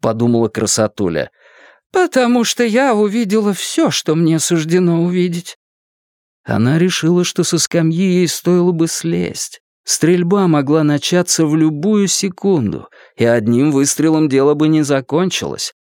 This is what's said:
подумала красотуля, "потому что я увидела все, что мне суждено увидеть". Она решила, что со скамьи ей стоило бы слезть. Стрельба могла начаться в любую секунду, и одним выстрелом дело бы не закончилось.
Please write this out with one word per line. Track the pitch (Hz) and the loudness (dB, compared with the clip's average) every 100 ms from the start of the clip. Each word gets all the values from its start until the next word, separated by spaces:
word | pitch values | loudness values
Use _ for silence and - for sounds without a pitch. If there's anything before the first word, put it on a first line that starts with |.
подумала | 120 113 120 117 113 | -2 0 0 2 0
красотуля, | - 107 - 110 - 98 80 62 _ _ - - _ _ | -2 -4 0 -2 -2 -4 -2 -6 _ _ -20 -20 _ _
"потому | 381 359 - 240 247 | -2 0 2 2 2
что | 226 - | 0 0
я | 240 220 269 | 0 2 2
увидела | 214 208 214 220 214 208 | 2 0 0 0 0 0
все, | 190 - - 311 | -4 -6 -2 0
что | 139 - | 0 -2
мне | 156 165 160 | 0 2 2
суждено | - 170 156 180 180 165 | 0 -2 0 0 2 2
увидеть". | 175 180 180 175 - - _ _ _ _ _ _ _ _ | 0 0 -2 -4 -10 -20 _ _ _ _ _ _ _ _
Она | - 104 117 160 | -4 0 2 2
решила, | 180 170 160 175 | 0 0 0 0
что | 180 - | 0 -2
со | 170 170 | -2 -2
скамьи | - 170 160 165 | -2 0 0 0
ей | 190 180 175 | 0 2 0
стоило | - - 180 175 | -2 0 2 2
бы | 170 165 | 0 -2
слезть. | - 165 170 175 - - - _ _ | -2 -4 -4 -4 -8 -12 -14 _ _
Стрельба | - - 156 175 175 202 190 | -8 -2 2 2 2 2 2
могла | 151 139 156 | 2 2 2
начаться | 151 147 - 175 175 - 160 | 2 0 0 -2 0 0 0
в | |
любую | 156 156 151 175 214 196 | 2 2 0 0 0 0
секунду, | - 196 180 196 180 110 73 - _ - - | -2 -4 -4 0 0 0 -4 -12 _ -20 -2
и | |
одним | 117 117 107 120 147 | 2 2 2 2 2
выстрелом | 139 139 - 156 156 156 | 2 0 0 0 2 2
дело | 135 139 | 2 2
бы | 147 156 | 2 2
не | 156 | 2
закончилось. | 147 170 131 147 185 - 71 - - _ | 0 -2 -2 -2 -2 -4 -8 -8 -10 _